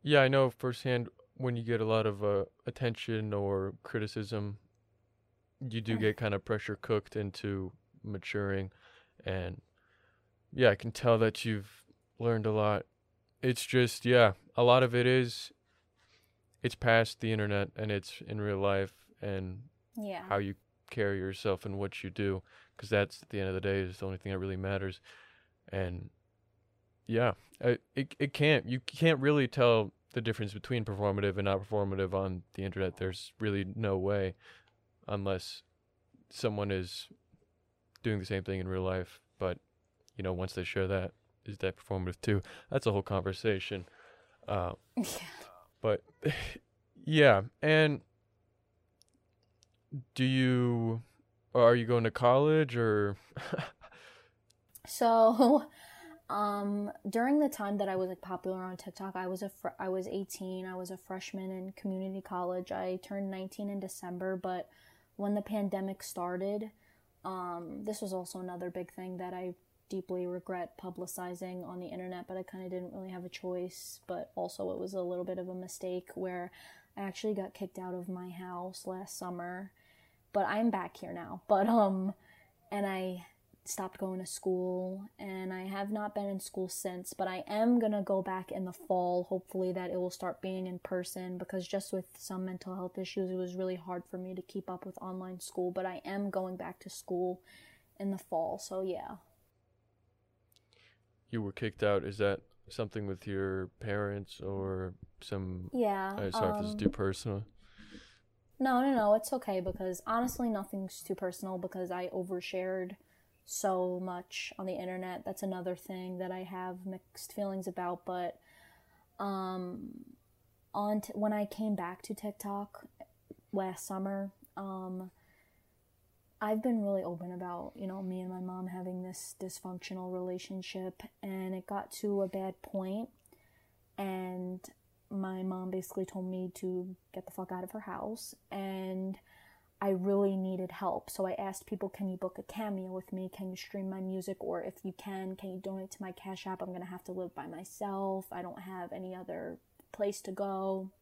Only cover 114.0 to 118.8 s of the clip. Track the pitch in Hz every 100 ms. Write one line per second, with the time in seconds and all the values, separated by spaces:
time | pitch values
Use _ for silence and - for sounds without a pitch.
114 | 185 180 180 - - - 190 185 180 185
115 | 185 180 - 190 196 185 175 180 - 185
116 | 185 180 185 185 185 190 185 185 185 185
117 | _ - - - 202 190 185 180 180 180
118 | - 180 175 - _ - - -